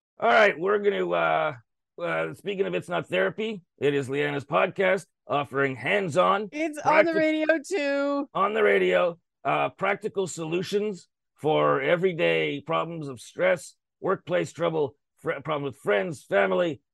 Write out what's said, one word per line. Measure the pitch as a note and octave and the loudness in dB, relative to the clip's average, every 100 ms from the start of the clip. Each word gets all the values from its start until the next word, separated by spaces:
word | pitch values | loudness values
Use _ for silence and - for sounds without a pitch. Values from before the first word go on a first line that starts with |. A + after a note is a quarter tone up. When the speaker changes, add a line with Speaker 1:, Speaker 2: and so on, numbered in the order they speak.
| _ - | _ -4
Speaker 1:
All | A3+ | 2
right, | - G#3 D#3+ | 6 4 4
we're | F3+ G#3 | -2 0
gonna, | G3+ G3 F3+ | 0 0 -2
uh, | E3+ E3 D#3+ D#3 C3+ _ _ _ - | 0 2 2 0 -4 _ _ _ -10
uh, | E3+ E3 E3 | -6 -4 -4
speaking | D3 F#3+ F#3+ F#3+ | -6 -8 -4 -2
of | |
It's | F3+ - | -4 -4
Not | E3+ C#3 | -6 -4
Therapy, | F3+ F#3+ - A3 G#3+ _ - | -2 -2 -2 -6 -8 _ -4
it | C3+ | 0
is | C#3+ C3 | 0 -2
Leanna's | C#3 D3 C#3+ B2+ | -4 -2 -4 -2
podcast | - G3 E3 F#3+ F#3+ - _ - | 0 0 0 0 0 -4 _ -4
offering | C#3 C#3 C3+ C#3 B2+ | -2 -2 0 -2 -2
hands-on | B2+ G#3 F#3 C#3+ F3+ G3 G#3+ | -2 0 0 2 4 2 -2
Speaker 2:
It's | D4 D#4+ D4 | -4 -4 -2
on | - D#4 D#4+ | 2 4 4
the | |
Speaker 1:
practic-, | D#4+ | 4
Speaker 2:
radio, | D#4 D#4 D#4 D#4+ C4+ | 2 0 2 0 0
too. | D4+ C#4+ C#4 C#4+ C#4+ C#4 | -2 0 0 0 -2 -4
Speaker 1:
on | - G3 | -2 0
the | G#3+ | 2
radio, | G#3 G3 F3+ F3+ F3+ E3+ _ _ | 4 4 4 2 0 -2 _ _
uh, | C#3 D3 C#3+ | -2 0 -2
practical | - F#3+ G3+ G#3+ F#3+ F#3 | -2 -2 -2 -4 -4 -6
solutions | - E3 E3+ F#3+ G3+ G#3+ F#3 - _ _ _ | -6 -6 -4 -2 -2 -2 -6 -14 _ _ _
for | D3+ D3+ D3+ C#3+ | 0 2 4 2
everyday | C#3 F3+ F#3+ D#3+ E3+ E3 D#3 C#3+ | 2 2 2 2 2 2 0 -4
problems | - E3 E3 E3+ C#3+ | -2 -2 -2 -6 -10
of | B2 | -12
stress, | - - F3+ F3+ - _ _ _ | -14 -2 0 0 -4 _ _ _
workplace | E3 F#3+ - F3 E3 | -4 -4 -2 -2 -2
trouble, | - E3+ D#3+ C#3+ - _ _ | -2 -2 0 -2 -4 _ _
fr-, | D#3 C#3 | -6 -6
problem | C#3+ D3+ | -4 -4
with | C#3 - | -4 -6
friends, | - G#3 F#3+ D3 | -2 0 0 -6
family, | - F#3+ G3 F#3 F3 C#3+ _ | -2 0 2 2 0 -2 _